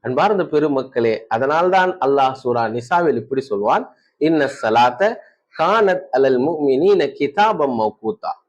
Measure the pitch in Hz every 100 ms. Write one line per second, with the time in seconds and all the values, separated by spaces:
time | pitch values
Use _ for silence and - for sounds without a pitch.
0 | 113 127 190 202 156 151 151 135 127 123
1 | 117 110 - 113 135 156 180 185 185 180
2 | 131 139 135 131 123 120 113 117 117 175
3 | 170 123 - 135 - 101 104 175 262 _
4 | _ _ 151 160 135 - 117 113 123 123
5 | 202 247 - _ _ - 165 220 202 185
6 | - 127 131 127 139 160 143 131 180 196
7 | 143 - 143 - 214 185 143 113 107 -
8 | 110 - - -